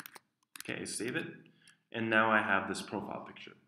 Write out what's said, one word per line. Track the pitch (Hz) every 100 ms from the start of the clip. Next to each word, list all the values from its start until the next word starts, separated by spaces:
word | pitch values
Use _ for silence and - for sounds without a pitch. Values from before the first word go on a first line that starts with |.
| - - - _ _ -
Okay, | - -
save | - - 107 160
it. | 170 - - _ _ _ _
And | 117 113
now | 110 113
I | 107
have | 104 98 95
this | 90
profile | - 104 - - -
picture. | - - -